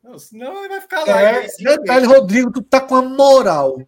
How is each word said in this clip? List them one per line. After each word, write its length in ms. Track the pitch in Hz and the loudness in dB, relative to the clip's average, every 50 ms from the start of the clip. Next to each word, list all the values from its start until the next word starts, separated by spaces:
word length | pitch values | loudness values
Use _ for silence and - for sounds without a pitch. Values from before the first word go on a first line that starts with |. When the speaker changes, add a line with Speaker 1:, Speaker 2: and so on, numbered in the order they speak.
| _ | _
Speaker 1:
Não, 160 | 240 233 147 | -20 -20 -20
senão 400 | - - 220 220 247 269 381 392 | -20 -20 -20 -18 -16 -16 -14 -14
ele 100 | 392 381 | -14 -12
vai 120 | 392 381 | -14 -14
ficar 240 | 381 _ 370 359 311 | -12 _ -8 -6 -2
lá, 160 | - - 196 | 0 2 2
Speaker 2:
É, 160 | 202 214 233 247 | 2 2 0 -2
Speaker 1:
aí, 60 | - | -6
assim, 180 | - - - 190 | -8 -16 -8 -2
Speaker 2:
detalhe, 420 | 262 302 302 - 190 247 262 254 | -2 -2 -2 0 0 0 2 4
Rodrigo, 460 | 233 269 269 269 180 196 247 254 233 | 6 4 4 4 2 -2 -2 -2 -2
tu 100 | - 262 | -6 -8
tá 200 | - _ - 269 | -6 _ -2 -2
com 140 | 269 - 262 | -2 0 -2
a 60 | 262 | 0
moral 800 | 254 262 262 269 277 277 269 262 226 196 165 147 139 135 135 131 131 | 0 -2 0 2 4 4 4 4 2 0 -2 -2 -2 -4 -4 -6 -14